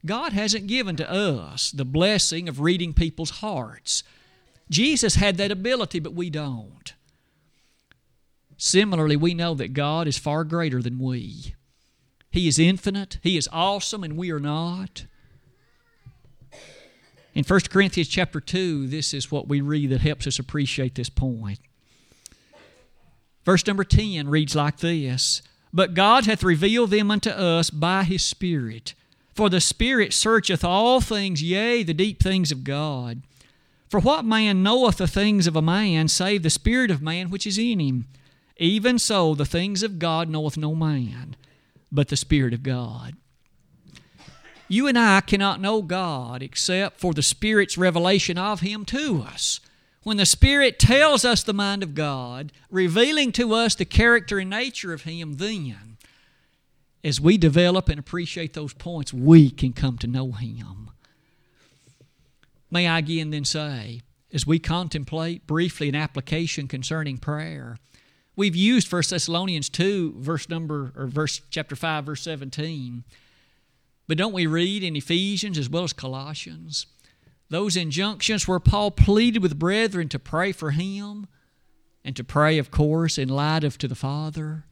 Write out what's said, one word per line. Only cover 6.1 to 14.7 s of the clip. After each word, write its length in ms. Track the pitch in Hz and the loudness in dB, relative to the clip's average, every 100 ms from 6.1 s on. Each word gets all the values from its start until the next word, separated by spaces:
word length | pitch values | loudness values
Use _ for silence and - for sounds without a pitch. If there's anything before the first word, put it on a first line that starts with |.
we 160 | 175 175 | -6 -6
don't. 640 | 151 143 120 127 - - - _ _ _ _ _ _ _ _ _ _ _ _ _ _ _ _ | -6 -8 -8 -12 -20 -20 -20 _ _ _ _ _ _ _ _ _ _ _ _ _ _ _ _
Similarly, 600 | - 185 208 175 156 147 | 0 2 2 2 2 2
we 180 | 170 | 0
know 180 | 170 170 | 0 -4
that 220 | 151 127 | -4 -6
God 340 | 131 147 160 165 | -4 -2 -2 -2
is 80 | 131 | -4
far 260 | - 151 | -4 -4
greater 380 | 156 165 165 127 | -2 -2 -2 -2
than 180 | 123 123 | -4 -4
we. 560 | 131 127 98 - - - _ _ _ _ _ _ _ | -4 -6 -8 -14 -14 -16 _ _ _ _ _ _ _
He 160 | 170 175 | 0 2
is 100 | 151 | 4
infinite. 600 | 170 190 - 196 196 - | 4 4 -2 -4 -8 -6
He 140 | - 175 | -2 -2
is 120 | 131 | -4
awesome, 500 | 160 185 202 - 214 | -2 -2 -2 -6 -8
and 140 | 170 156 | -8 -8
we 140 | 180 | -6
are 80 | 156 | -4
not. 680 | 143 151 170 | -4 -4 -4